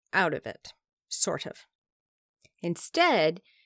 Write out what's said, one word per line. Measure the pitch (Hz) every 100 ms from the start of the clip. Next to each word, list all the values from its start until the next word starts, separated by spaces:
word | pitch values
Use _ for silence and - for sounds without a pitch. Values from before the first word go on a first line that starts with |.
| _
out | 185 175
of | 151 113
it, | - - - _ _ _
sort | - - 156 -
of. | - - _ _ _ _ _ _ _ _ _
Instead, | 175 170 - - 349 226 156 175 _ _